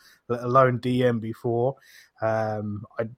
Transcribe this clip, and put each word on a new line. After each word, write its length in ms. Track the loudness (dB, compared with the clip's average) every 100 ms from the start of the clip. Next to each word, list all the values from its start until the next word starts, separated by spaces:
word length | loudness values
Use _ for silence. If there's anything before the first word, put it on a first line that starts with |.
| -20 _ -8
let 140 | -6
alone 380 | 2 4 4 2
D 220 | 0 2
M 160 | 2 0
before. 580 | -4 -6 -2 0 0 -4 -14 -20 -20 _
Um, 640 | -2 0 -2 -4 -6 -8 -10 -8
I, 60 | -8